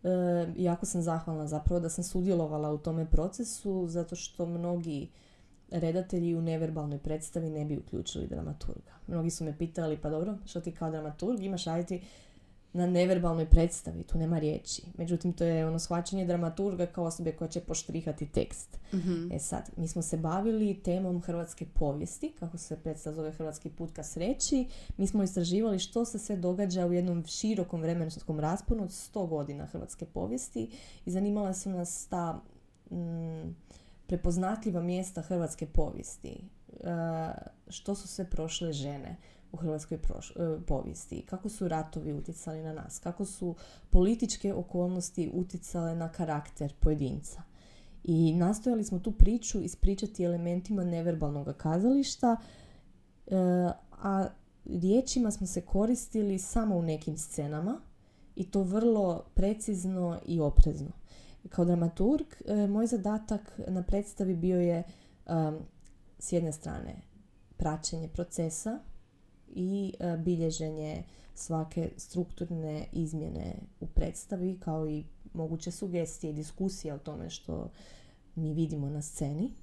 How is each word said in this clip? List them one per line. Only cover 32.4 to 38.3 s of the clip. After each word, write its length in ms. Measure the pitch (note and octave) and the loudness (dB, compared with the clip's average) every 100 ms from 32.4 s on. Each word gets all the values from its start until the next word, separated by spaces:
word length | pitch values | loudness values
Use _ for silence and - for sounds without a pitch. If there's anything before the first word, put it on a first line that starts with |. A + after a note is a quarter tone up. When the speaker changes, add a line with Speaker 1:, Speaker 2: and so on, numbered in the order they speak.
| - - - _ - | -10 -20 -20 _ -10
Speaker 1:
mm, 640 | F3 E3+ E3 E3 D#3+ E3 E3+ - - - - - | -6 -4 -4 -4 -6 -8 -10 -16 -20 -20 -20 -4
prepoznatljiva 760 | F3+ F3+ F3 F#3 A3 A3 F3 | 0 2 2 0 0 -2 0
mjesta 420 | F3 F3+ F#3 - | 0 -2 -4 -6
hrvatske 440 | D#3 F3+ D#3+ - D3+ | -4 -2 -2 -4 2
povijesti. 800 | - D3+ - - - - - F#3 - - | 4 4 0 -12 -12 -12 -12 -16 -20 -20
E, 640 | - - E3+ E3 E3 D#3+ - - - - | -10 -4 -2 -2 -2 -4 -6 -12 -20 -18
što 260 | - - | -12 -6
su 140 | G3+ - | -6 -6
sve 220 | - F#3 | -8 -2